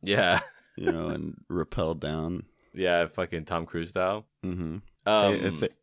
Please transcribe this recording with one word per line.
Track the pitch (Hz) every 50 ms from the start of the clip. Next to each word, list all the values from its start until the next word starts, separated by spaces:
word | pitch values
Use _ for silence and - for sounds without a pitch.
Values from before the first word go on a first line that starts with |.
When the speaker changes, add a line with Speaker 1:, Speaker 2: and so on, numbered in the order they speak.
| -
Speaker 1:
Yeah. | 92 101 104 104 90 87 92 - - - -
<laughs> | _ _ _
Speaker 2:
you | - - -
know, | 85 82 82 82
and | 80 78 78 78 78 - _ _
rappel | 85 87 80 - - - 90 80 82
down. | 80 - 76 76 80 80 82 90 90 - - _ _ _ _ _
Speaker 1:
Yeah, | - 92 90 85 85 85
fucking | 82 - - 92 85 - 85 80
Tom | - 87 85 82
Cruise | 82 - 85 82 82
style. | - 92 92 92 98 107 110 _ _ _ -
Speaker 2:
Mm-hmm. | 92 90 90 87 80 80 95 104 - _ _ _
Speaker 1:
Um, | 101 107 107 104 101 101
Speaker 2:
Hey, | -
if | - 95 90 78 73
it | - - _